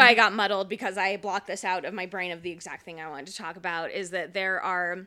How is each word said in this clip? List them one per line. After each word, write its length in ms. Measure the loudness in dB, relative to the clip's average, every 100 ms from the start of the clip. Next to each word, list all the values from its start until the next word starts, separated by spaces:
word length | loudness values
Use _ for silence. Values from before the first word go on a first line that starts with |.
why 60 | 10
I 60 |
got 200 | 10 6
muddled 340 | 4 2 2 -2
because 300 | -4 -4 0
I 180 | 0 0
blocked 300 | -2 -4 -4
this 180 | -4
out 220 | -2 -2 -2
of 80 |
my 100 | -6
brain 260 | -6 -6 -6
of 120 | -6
the 80 | -8
exact 340 | -10 -12 -14
thing 160 | -14 -12
I 80 | -10
wanted 200 | -10 -12
to 80 | -10
talk 200 | -10 -6
about, 340 | -4 -2 -4
is 200 | -6 -4
that 240 | -4 -4
there 260 | -2 0 0
are 460 | 0 0 -2 -4